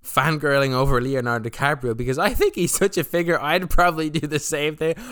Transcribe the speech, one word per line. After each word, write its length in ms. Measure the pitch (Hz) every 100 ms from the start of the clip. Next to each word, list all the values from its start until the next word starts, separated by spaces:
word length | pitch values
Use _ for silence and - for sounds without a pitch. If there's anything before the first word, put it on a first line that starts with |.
fangirling 680 | - - 143 156 143 139 135
over 300 | 131 135 131
Leonardo 480 | 123 135 123 117 113
DiCaprio? 460 | - 139 147 127 113
Because 220 | 127 131
I 160 | 160
think 220 | - 403 -
he's 180 | 175
such 240 | - 202 185
a 60 |
figure. 340 | - 175 170 160
I'd 320 | 139 175 185
probably 400 | - 175 160 156
do 160 | 151 151
the 140 | 147
same 380 | - 156 147 156
thing. 180 | 160 165 247